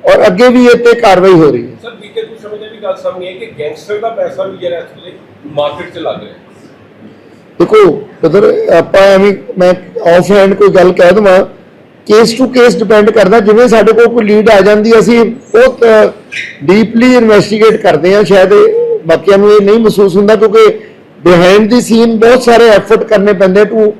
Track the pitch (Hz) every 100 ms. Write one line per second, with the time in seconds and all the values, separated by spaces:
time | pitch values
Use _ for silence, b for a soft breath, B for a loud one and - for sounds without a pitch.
0 | - 185 208 180 254 247 247 233 240 233
1 | 220 180 190 175 151 120 117 - 233 -
2 | 208 226 220 220 208 208 214 226 202 180
3 | 180 180 185 185 - 131 147 - - 208
4 | 180 175 175 185 190 185 175 170 - -
5 | 170 - - - 143 147 147 180 170 170
6 | 143 107 104 - _ - - _ _ _
7 | - - _ - _ - 175 214 185 143
8 | - - 156 180 - - - 170 160 196
9 | 196 196 202 190 - 190 180 180 - -
10 | 170 175 165 202 196 196 202 180 175 180
11 | 180 196 202 185 208 - - _ _ _
12 | - 214 233 - 254 254 240 185 208 214
13 | 208 220 185 226 202 214 247 220 208 220
14 | 233 233 208 214 220 208 190 208 214 226
15 | 185 233 208 - - 220 262 254 233 214
16 | 208 - - B B B 143 202 220 226
17 | 254 254 226 208 - 208 220 - 190 156
18 | 175 202 175 196 185 208 - 453 466 440
19 | 165 165 - 196 208 208 196 226 220 185
20 | 202 175 202 214 214 226 214 - B B
21 | - - 170 175 180 202 214 240 - 226
22 | 233 226 233 247 240 226 233 196 - 214
23 | 226 214 202 185 196 190 214 226 214 208